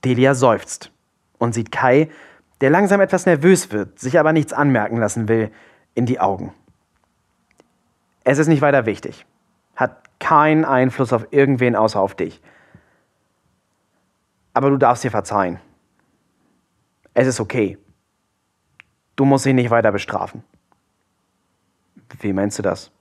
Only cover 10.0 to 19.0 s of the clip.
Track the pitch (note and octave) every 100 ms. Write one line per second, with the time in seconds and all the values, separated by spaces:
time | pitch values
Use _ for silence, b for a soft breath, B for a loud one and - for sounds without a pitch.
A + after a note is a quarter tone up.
10 | _ _ - D#3 D3+ D#3 D3+ C3 C3 -
11 | B2+ A#2+ G#2+ C#3+ C#3 B2+ B2 A2 A2 G#2
12 | F#2+ - E2 - b b b b b b
13 | b _ _ _ _ _ _ _ _ _
14 | _ _ _ _ _ - C#3 C#3 C3 B2
15 | C3 G#2+ - G#2 F#2 E2+ _ _ _ _
16 | _ _ _ _ _ _ _ _ _ _
17 | _ - C3 A#2+ G2+ B2 G2+ G2 _ _
18 | _ _ _ _ _ _ _ _ _ _